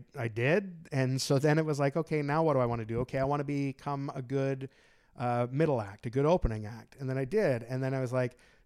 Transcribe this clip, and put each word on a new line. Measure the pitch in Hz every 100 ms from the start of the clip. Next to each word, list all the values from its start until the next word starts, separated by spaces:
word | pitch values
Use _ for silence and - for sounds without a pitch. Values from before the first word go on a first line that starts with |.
| - 143
I | 117
did. | 107 127 190 196 170 -
And | 139 127 131
so | - 139
then | 151 156
it | 156
was | 143
like, | 143 165
Okay, | 156 156
now | 143 151
what | 160
do | 135
I | 120
wanna | 117 110
do? | 113
Okay, | 127 135
I | 135
wanna | 143
become | 143 143 139 127 147 143 139 131
a |
good | 123 135 135 135 131 _ _ _ _ -
a | 120 120 123
middle | 135 160 127
act, | 101 101 123
a |
good | 123 143
opening | 170 123 110 107
act. | 113 - -
And | 135
then | 131
I | 131
did. | 214 180 120
And | - 131
then | 131
I | 135
was | 127
like, | 127 127 - - _